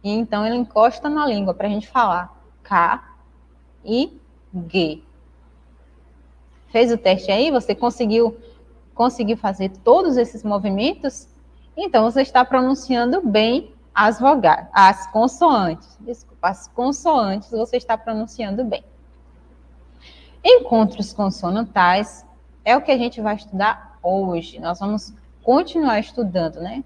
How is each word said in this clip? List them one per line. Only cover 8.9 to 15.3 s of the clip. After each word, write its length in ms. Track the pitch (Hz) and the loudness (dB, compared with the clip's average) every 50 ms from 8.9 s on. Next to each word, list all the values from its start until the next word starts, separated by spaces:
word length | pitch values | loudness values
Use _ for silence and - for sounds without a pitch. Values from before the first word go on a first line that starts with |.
| _ | _
conseguiu 420 | - 233 254 247 - 233 202 226 | 0 0 0 0 -2 -4 -4 -4
fazer 320 | 220 - 202 196 190 190 190 190 - - | -2 -2 -6 -4 -4 -6 -6 -6 -2 4
todos 340 | 226 277 359 381 339 262 | 4 4 4 4 2 0
esses 260 | 247 233 240 - 214 - | 0 0 -2 -4 -10 -6
movimentos? 840 | 214 202 202 190 208 190 196 220 294 392 - - 277 - - - _ _ _ _ _ _ _ _ _ _ | -4 -4 -4 -2 -4 -4 -2 -2 -4 -4 -4 -8 -8 -8 -8 -20 _ _ _ _ _ _ _ _ _ _
Então, 340 | - 381 370 - 233 214 233 | -8 -8 0 2 2 2 2
você 120 | 226 269 | 2 0
está 240 | 269 - - 254 254 | -2 2 2 2 2
pronunciando 760 | 247 262 262 254 254 269 262 - - 262 240 240 240 277 392 | 4 2 0 2 0 -2 -2 -2 -2 -2 0 0 0 0 0
bem 520 | 370 247 202 214 214 226 240 311 330 - - - _ _ _ | 0 2 2 2 2 2 0 -2 -4 -8 -20 -20 _ _ _
as 260 | - 208 214 226 214 | 2 2 2 2 2
voga-, 500 | 240 269 302 269 202 160 151 - 170 - | 4 4 4 4 4 4 4 2 0 -2
as 360 | - 202 196 190 196 - - | 4 6 8 8 6 4 -6
consoantes. 920 | - - 220 226 262 | -4 0 0 0 0